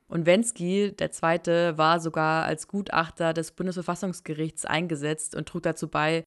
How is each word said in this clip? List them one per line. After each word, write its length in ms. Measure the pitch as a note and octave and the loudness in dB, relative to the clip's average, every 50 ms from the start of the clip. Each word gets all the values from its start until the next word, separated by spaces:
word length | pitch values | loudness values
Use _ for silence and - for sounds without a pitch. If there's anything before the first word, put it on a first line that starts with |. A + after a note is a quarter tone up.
| _ - | _ -6
Und 160 | - E3+ D#3+ | -4 2 4
Wensky, 680 | E3+ F3+ G#3+ A3+ - - - E3+ F3 F#3+ G3+ G#3 G3+ G3+ | 6 6 6 4 0 -2 -4 -2 0 2 2 0 0 0
der 160 | - D#3+ D#3 | -2 -4 -4
Zweite, 680 | - - E3+ E3 E3+ F3 E3+ E3+ E3+ E3+ F3 E3+ D#3 D#3 | -2 0 0 2 2 2 2 2 2 4 4 2 2 4
war 200 | D#3 D#3+ E3+ F3 | 4 4 4 4
sogar 460 | D#3+ D#3+ - D#3+ D#3 D#3 D#3+ D#3+ - | 0 -2 0 0 2 2 2 2 0
als 220 | - D#3+ D#3 - | 0 -2 -4 -6
Gutachter 640 | - - G3+ G3 - - D#3+ E3 D#3+ - - E3+ E3 E3 | -6 -6 -6 -4 -2 0 0 0 -2 -2 -2 0 0 0
des 180 | E3 D#3+ - | 0 -4 -4
Bundesverfassungsgerichts 1120 | - - F3 F#3+ E3+ F#3 E3+ - E3+ - G3+ F#3 F3 - - - D#3 D3+ D#3+ D#3+ - - - | -6 -6 -4 -4 -4 -4 -4 -4 -4 -4 -4 -4 -6 -6 -8 -8 -4 -4 -4 -4 -4 -6 -4
eingesetzt 680 | - D3+ D#3 F3 E3+ D#3+ C#3+ C#3+ D3+ D#3 D#3 - - - | -2 -2 0 0 -2 -2 -2 -2 -2 -4 -4 -6 -8 -8
und 140 | - - | -8 -8
trug 160 | - - F3 - | -6 -6 -4 -2
dazu 240 | E3+ D#3+ - E3 | -2 -2 -2 -4
bei, 360 | D#3 - D3+ D3+ D#3 E3 E3 D#3+ | -4 -2 0 0 2 0 -2 -2